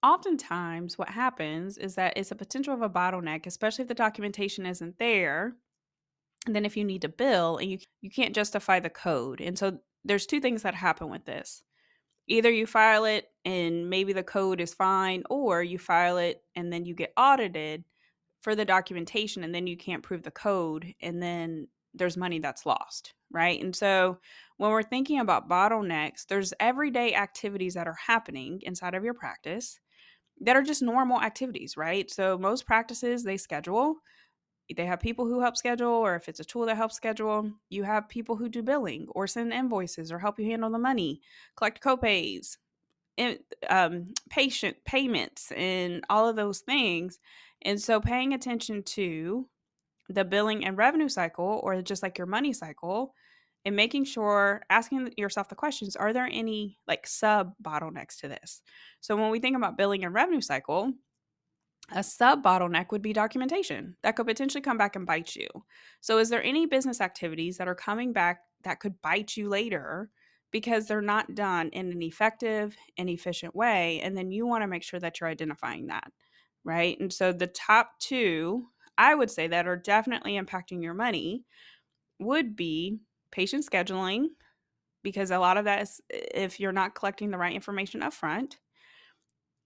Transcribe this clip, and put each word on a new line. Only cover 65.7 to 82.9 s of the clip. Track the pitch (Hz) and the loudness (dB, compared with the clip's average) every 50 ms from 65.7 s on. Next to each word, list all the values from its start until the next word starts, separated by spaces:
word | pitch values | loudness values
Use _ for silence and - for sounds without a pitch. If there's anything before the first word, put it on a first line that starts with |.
| _ - - - - _ | _ -20 -20 -20 -20 _
So | - - 220 220 | -2 2 4 6
is | 226 226 | 6 6
there | 240 233 - | 4 0 2
any | - 262 311 330 | 2 2 2 2
business | 320 277 262 262 269 240 - | 4 2 2 2 2 -2 0
activities | 202 180 - - - 170 160 160 165 175 180 - | -2 -2 -2 -4 -6 -6 -4 -2 -4 -4 -4 -4
that | 185 180 | -4 -4
are | 180 | -4
coming | 175 - - 208 226 240 254 233 | -4 -4 -4 -4 -2 -2 -2 2
back | 214 175 175 180 175 _ _ _ _ _ | 2 2 2 2 0 _ _ _ _ _
that | 190 180 - | -8 -8 -4
could | - 208 190 _ | -6 -8 -8 _
bite | - 156 170 202 214 208 - | -2 0 0 0 0 -4 -8
you | - 208 202 | -6 -4 -2
later | 202 196 220 233 202 160 135 - - 175 208 214 _ _ _ _ _ _ _ _ | 0 0 0 -2 -4 -4 -4 -6 -8 -8 -10 -12 _ _ _ _ _ _ _ _
because | - 220 220 240 233 220 220 214 | -6 -6 -2 2 0 0 2 0
they're | 214 214 | -2 -2
not | 208 208 208 214 - - 180 | 0 2 2 2 0 -2 -4
done | - 208 196 185 175 165 160 | -2 -2 0 2 0 0 -2
in | - - 185 180 | -4 -6 -6 -4
an | 175 175 | -4 -4
effective | 170 165 160 - 214 220 220 220 - 226 220 214 208 208 208 - - _ _ - | -6 -6 -2 2 2 2 2 0 -2 -2 0 0 -2 -4 -6 -12 -20 _ _ -6
and | 180 185 | -4 -4
efficient | 170 170 - 180 175 - - 170 - | -4 -4 -4 -6 -6 -6 -8 -10 -2
way? | 185 226 240 220 190 175 165 165 160 | 0 2 4 4 4 2 2 0 -2
And | - 185 190 196 | -4 -4 -4 -4
then | 185 185 | -6 -4
you | 190 208 233 240 | -4 -2 0 0
wanna | 240 226 214 196 | 0 0 0 -2
make | 185 175 170 | -4 -6 -8
sure | - - 180 | -8 -10 -6
that | 180 170 165 - | -6 -6 -6 -4
you're | 170 165 | -6 -6
identifying | 160 143 160 156 147 - - 123 - 76 - - | -4 -4 -4 -6 -6 -6 -6 -8 -8 -8 -8 -8
that, | 80 101 - - _ _ _ _ _ _ _ _ _ _ _ | -8 -8 -10 -12 _ _ _ _ _ _ _ _ _ _ _
right? | 170 165 170 170 175 - - | -4 0 2 2 2 0 0
And | - 190 | -4 -4
so | 180 - 196 185 180 | -2 2 2 2 2
the | 175 185 175 | 2 -2 -4
top | - - - - 214 226 220 - _ _ | -4 -10 2 6 6 6 6 4 _ _
two, | - - 269 254 240 196 165 160 160 170 190 247 247 - _ _ _ _ _ | -6 -4 0 2 2 2 2 2 0 -2 -2 -4 -6 -8 _ _ _ _ _
I | - 214 262 302 | 8 8 8 8
would | 302 262 214 | 6 4 0
say, | - - 156 165 | 0 -2 -2 0
that | 170 170 175 180 | 2 0 2 0
are | 180 175 | -2 -4
definitely | 175 - 202 214 220 254 247 - - - 202 202 | 0 4 4 4 4 2 -4 -4 -4 -2 -4 -4
impacting | 190 190 - 185 180 - 185 180 170 | -4 -4 -6 -8 -8 -6 -8 -6 -6
your | 165 170 | -6 -4
money | 190 226 247 220 160 - - 196 247 - _ _ - - - - _ _ _ _ _ _ _ _ _ | -2 -2 0 0 -2 -2 -4 -6 -6 -10 _ _ -20 -20 -20 -20 _ _ _ _ _ _ _ _ _
would | 190 214 269 311 320 233 208 | -2 0 2 2 0 0 -2
be | - 175 165 156 156 170 190 | -4 -4 -2 -2 -2 -2 -4